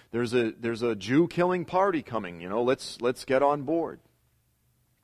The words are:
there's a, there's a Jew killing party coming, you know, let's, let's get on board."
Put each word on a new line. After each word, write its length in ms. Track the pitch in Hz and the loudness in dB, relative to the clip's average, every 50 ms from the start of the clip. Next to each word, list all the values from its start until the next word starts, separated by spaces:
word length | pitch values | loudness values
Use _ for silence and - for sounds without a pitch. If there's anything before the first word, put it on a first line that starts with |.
| - _ | -14 _
there's 220 | - 117 123 113 117 | -4 -4 -2 0 2
a, 180 | 127 117 110 | 2 2 0
there's 300 | - - 117 117 117 107 | -2 -4 -4 -4 -4 -2
a 140 | 120 120 113 | -2 -2 -2
Jew 340 | 101 95 107 127 147 175 - | -2 -2 2 4 4 4 4
killing 340 | - 170 175 180 180 180 165 | 2 0 0 2 0 -2 -4
party 380 | - 175 185 196 202 339 302 | -2 0 2 2 2 0 -2
coming, 400 | 208 - 120 110 101 90 87 85 | -4 -4 -6 -6 -6 -6 -10 -10
you 80 | 87 90 | -8 -4
know, 120 | 101 113 | -2 0
let's, 380 | 120 123 135 - - - - - | 2 2 2 0 -2 -8 -8 -4
let's 240 | - 127 127 - - | -2 -2 -2 -2 -2
get 180 | - 131 131 | 0 2 4
on 200 | 143 143 147 147 | 4 4 2 2
board." 400 | 139 135 160 170 160 110 - - _ _ _ _ _ _ _ _ _ _ _ _ _ _ _ _ _ _ _ _ | 0 -2 -2 -2 -2 -4 -8 -12 _ _ _ _ _ _ _ _ _ _ _ _ _ _ _ _ _ _ _ _